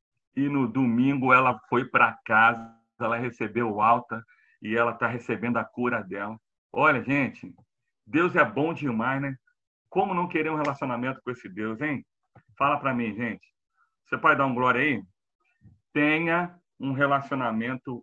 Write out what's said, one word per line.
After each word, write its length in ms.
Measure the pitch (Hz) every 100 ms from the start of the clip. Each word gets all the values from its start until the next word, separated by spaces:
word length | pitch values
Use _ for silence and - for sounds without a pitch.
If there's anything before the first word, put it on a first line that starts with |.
| _ _ _ 131
E 120 | 139
no 200 | 143 120
domingo 640 | 123 123 117 135 139 131
ela 260 | 127 127 113 -
foi 160 | 123 135
pra 300 | 127 117 -
casa, 480 | - 110 113 117 - - _ -
ela 160 | 113 117
recebeu 640 | 123 - 110 110 117 104
alta 420 | 113 120 - 113 - _ _ _
e 140 | 107 113
ela 160 | 117
tá 160 | 113 117
recebendo 480 | 120 - 104 120 117
a 80 |
cura 380 | 110 - 123 117
dela. 360 | 95 98 104 113 _ _ _
Olha, 300 | - 151 131
gente, 500 | 110 143 123 - 95 - _ _ _ _ -
Deus 300 | 143 175 170
é 80 |
bom 280 | 131 117 160
demais, 480 | 147 143 113 123 135
né? 140 | 139 135 _ _ _ _ _
Como 260 | 185 202
não 140 | 180 175
querer 220 | 160 156
um 60 | 156
relacionamento 640 | 147 139 135 120 127 135
com 60 | -
esse 180 | 123 101
Deus, 320 | 92 110 110
hein? 240 | 202 180 - _ _ - _ -
Fala 220 | 139 143
pra 160 | 135
mim, 200 | 123 117
gente. 340 | 101 117 92 _ _ _ _ _ _ -
Você 80 | 131
pode 220 | 165 139
dar 80 | 135
um 80 |
glória 260 | 120 127 123
aí? 220 | 147 110 - _ _ _ _ _ - _ _
Tenha 640 | 147 147 156 165 170 175 - _ -
um 120 | 135
relacionamento 1080 | 135 139 139 135 135 120 110 117 127 - 120